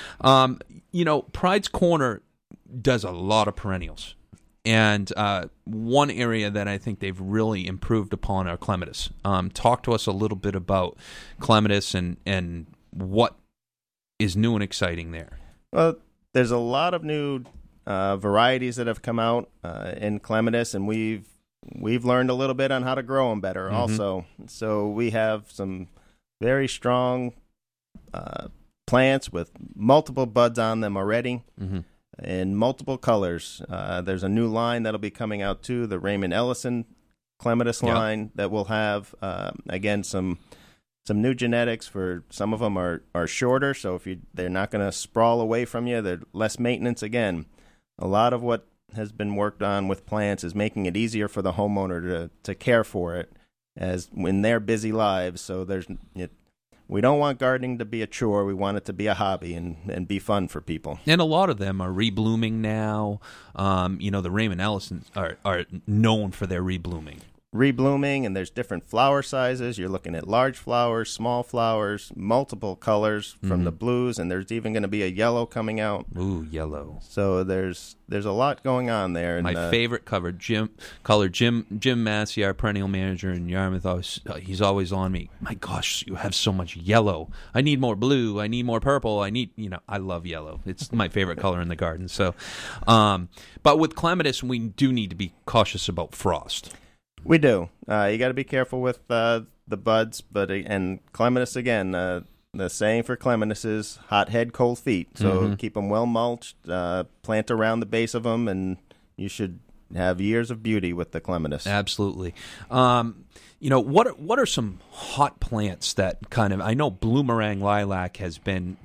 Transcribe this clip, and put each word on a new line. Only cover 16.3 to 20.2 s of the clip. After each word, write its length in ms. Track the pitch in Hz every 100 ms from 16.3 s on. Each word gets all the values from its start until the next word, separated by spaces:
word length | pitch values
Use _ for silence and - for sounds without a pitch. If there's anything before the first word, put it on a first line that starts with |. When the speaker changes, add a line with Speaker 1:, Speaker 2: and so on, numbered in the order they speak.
Speaker 2:
there's 180 | 127 120
a 60 | 120
lot 360 | 120 135 175
of 100 | 175 156
new, 400 | 151 143 135 127 - - _ -
uh, 300 | 95 98 98
varieties 580 | 101 104 120 131 123 120
that 100 | 117
have 160 | 110
come 160 | - 117
out, 320 | 113 120 - _
uh, 300 | 87 82 92 -
in 220 | 104
clematis, 540 | 104